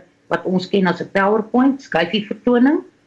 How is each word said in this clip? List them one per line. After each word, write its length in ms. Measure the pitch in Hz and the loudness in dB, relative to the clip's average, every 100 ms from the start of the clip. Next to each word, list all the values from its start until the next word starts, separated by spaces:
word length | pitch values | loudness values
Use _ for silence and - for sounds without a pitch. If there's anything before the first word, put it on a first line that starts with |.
| - _ _ | -10 _ _
wat 160 | 170 | -6
ons 240 | - 185 180 | -2 -2 0
ken 180 | 202 185 | 0 0
as 140 | 180 | -2
'n 100 | - | -4
PowerPoint, 720 | 196 196 220 214 240 269 269 | -2 0 0 0 0 2 0
skyfie 440 | - 160 170 214 - | -4 -4 -2 -4 -4
vertoning, 540 | - - 240 262 330 - _ | -4 0 2 4 2 -4 _